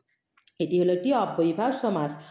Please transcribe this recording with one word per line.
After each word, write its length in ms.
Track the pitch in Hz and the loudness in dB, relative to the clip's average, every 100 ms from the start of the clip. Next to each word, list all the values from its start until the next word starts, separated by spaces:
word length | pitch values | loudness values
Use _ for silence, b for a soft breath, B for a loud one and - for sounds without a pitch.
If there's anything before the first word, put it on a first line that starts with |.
| _ _ _ _ - - | _ _ _ _ -16 -6
এটি 120 | 160 180 | 0 2
হলো 120 | 180 | 2
একটি 180 | 180 214 269 | 2 2 0
অব্যয়ীভাব 460 | 190 - 165 165 233 269 | 0 0 0 2 -2 -2
সমাস, 280 | 226 185 147 147 B | -2 -2 -2 -6 B